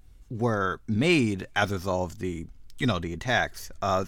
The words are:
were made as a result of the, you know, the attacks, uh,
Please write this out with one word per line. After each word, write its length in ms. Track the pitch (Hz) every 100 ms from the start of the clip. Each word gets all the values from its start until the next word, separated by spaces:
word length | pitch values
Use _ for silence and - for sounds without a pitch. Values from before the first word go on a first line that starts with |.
| - - -
were 480 | 110 117 104 95 90 -
made 600 | 104 160 170 110 95 90 101
as 160 | 101
a 20 |
result 380 | 95 95 92 90
of 60 | 92
the, 280 | 92 82 80 - - -
you 80 | 131
know, 120 | 90
the 120 | 85
attacks, 600 | 82 127 110 78 - - -
uh, 220 | 98 95